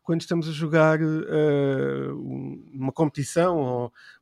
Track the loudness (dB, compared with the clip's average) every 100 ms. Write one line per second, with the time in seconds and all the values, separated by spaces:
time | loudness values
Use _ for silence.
0 | -4 -4 -2 -4 -2 -4 2 6 6 4
1 | 2 -2 -2 2 2 2 2 0 -2 -2
2 | -6 -8 -8 -8 -8 -12 -14 -6 -4 0
3 | 0 -2 -2 0 2 0 0 -2 -4 -10
4 | -20 -8